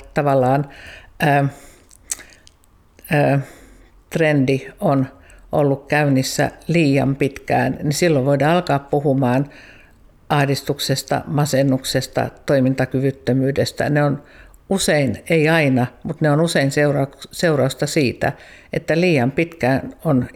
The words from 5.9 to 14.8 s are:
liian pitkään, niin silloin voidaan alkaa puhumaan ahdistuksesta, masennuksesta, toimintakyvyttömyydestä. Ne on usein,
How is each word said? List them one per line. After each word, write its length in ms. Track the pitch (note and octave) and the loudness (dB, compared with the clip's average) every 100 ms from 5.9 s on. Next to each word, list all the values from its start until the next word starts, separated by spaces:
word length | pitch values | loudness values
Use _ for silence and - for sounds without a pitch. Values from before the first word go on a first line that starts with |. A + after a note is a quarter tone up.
| D3 D3 C3 C3 - C#3 - - | -2 2 0 0 -2 -4 -4 -2
liian 480 | E3+ D3 C#3 C3 C3+ | 0 2 2 0 0
pitkään, 640 | C3+ - - B2+ B2+ - | -2 -4 -4 -2 -2 -2
niin 100 | D3+ | -4
silloin 320 | C#3+ F3 C#3+ C3+ | 0 0 2 2
voidaan 300 | C#3 D3 F3 | 2 2 0
alkaa 240 | F3 C#3 | 0 -4
puhumaan 680 | - C#3+ D3 C3+ B2 B2+ C#3+ - - - - _ - _ - | -2 -2 0 0 2 0 -2 -8 -20 -20 -20 _ -20 _ -4
ahdistuksesta, 920 | D3 C#3 C3+ - C#3+ - C#3 - C#3 - | 0 0 -2 -4 -4 -4 -4 -4 -6 -2
masennuksesta, 1000 | D3 C3+ C3 C#3 C3 - C3 - - A#2+ - - | -2 0 2 2 0 -2 -4 -4 -4 -6 -6 -2
toimintakyvyttömyydestä. 1400 | C#3 C3 C3+ B2+ C3 C3+ - - C3 C3 C#3 B2 - - | 2 2 0 -2 -2 -2 -2 -2 0 0 0 -2 -2 -2
Ne 140 | D3 | 0
on 200 | D3 C#3+ - - - - - | 0 -2 -8 -20 -20 -14 -4
usein, 540 | F#3+ | -2